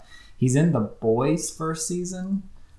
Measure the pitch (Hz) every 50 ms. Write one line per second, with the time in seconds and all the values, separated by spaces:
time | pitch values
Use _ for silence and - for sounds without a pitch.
0 | - - - - - - - - 131 131 127 143 160 170 151 120 107 104 - -
1 | - 113 113 120 131 151 160 170 - - - - 160 160 160 160 - - 175 180
2 | 180 175 185 185 185 190 196 196 - - - - - - -